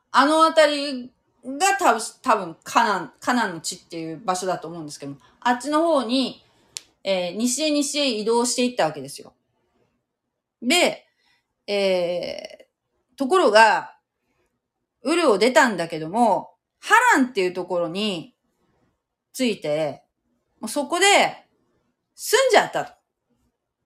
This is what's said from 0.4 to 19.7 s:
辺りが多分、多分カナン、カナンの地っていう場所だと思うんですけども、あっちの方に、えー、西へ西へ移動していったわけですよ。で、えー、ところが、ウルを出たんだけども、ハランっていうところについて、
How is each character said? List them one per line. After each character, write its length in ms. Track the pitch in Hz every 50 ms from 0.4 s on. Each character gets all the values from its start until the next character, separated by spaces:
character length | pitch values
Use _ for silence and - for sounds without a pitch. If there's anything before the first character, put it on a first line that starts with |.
| 320
辺 480 | 320 320 320 302 294 294 285 285 294
り 200 | 269 247 240 254 _ _ _ _ _ _ -
が 320 | 254 269 285 370 392 403 -
多 160 | 359 254 233
分、 80 | 226 - - - _
多 160 | - 254 220
分 200 | 202 185 165 156 - _
カ 200 | - - 240 226
ナ 140 | 214 196 180
ン、 140 | 160 - - _
カ 120 | - 277
ナ 140 | 247 240 220
ン 80 | 151 170
の 60 | 165
地 160 | - - 190
っ 20 | - _
て 120 | _ 175 165
い 140 | 160 160
う 80 | 160 151 -
場 100 | 185 180
所 120 | 180 190
だ 120 | 185 170 -
と 100 | - 165
思 120 | 170 170
う 20 |
ん 40 | 156
で 60 | 147
す 60 | 147 -
け 80 | 147
ど 60 | 139
も、 60 | 139 - _ _ _ _
あ 120 | - 240
っ 80 | 247 247
ち 100 | 254 294
の 120 | 302 302
方 200 | 339 339 311 277
に、 420 | 233 220 254 269 247 196 - - _ _ _ _ _ _ _ - - _ _ _ -
え 240 | 196 190 180 180 175
ー、 80 | 180
西 260 | 208 240 247 247 277
へ 80 | 311 311
西 280 | 294 294 285 285 - 294
へ 80 | 285 262
移 160 | 220 214 202
動 200 | 226 233 233 240
し 120 | 247 -
て 80 | - 247
い 60 | 247
っ 40 | 247
た 80 | - 170
わ 80 | 156
け 80 | 151 143
で 80 | 131 139
す 140 | - -
よ。 100 | - - _ _ _ _ _ _ _ _ _ _ _ _ _ _ _ _ _ _ _ _ _ _ _ _ _ _
で、 460 | 233 247 339 359 311 202 - - _ _ _ _ _ _ _ _ _ _ _ _ _
え 1040 | - 202 202 196 190 185 180 175 170 180 175 - - - - - - - - - _ _ _ _ _ _ _ _ _ _
ー、 20 | -
と 80 | 277
こ 120 | 254 370 381
ろ 120 | 330 240
が、 460 | 202 214 226 214 185 160 143 - - _ _ _ _ _ _ _ _ _ _ _ _ _ _ _ _ _ _ _ _ _
ウ 140 | - 262 339
ル 160 | 339 330 277
を 60 | 202 185
出 120 | 214 254
た 160 | 247 311 277 240
ん 80 | 202
だ 120 | 165 170 165
け 100 | 170 156
ど 100 | 156 160
も、 460 | 185 240 240 214 185 - - - _ _ _ _ _ _
ハ 160 | - - 415 466 508 480 415
ラ 20 | 294
ン 80 | 262
っ 60 | 254
て 80 | - 196
い 80 | 185 180
う 40 |
と 120 | 180 185 175
こ 140 | 180 180 175
ろ 80 | 170 160
に 480 | 170 196 214 208 185 160 - - _ _ _ _ _ _ _ _ _ _ _ _ _ _ _ _ _ _ _ _
つ 120 | _ - 262
い 160 | 226 190 -
て、 440 | - 151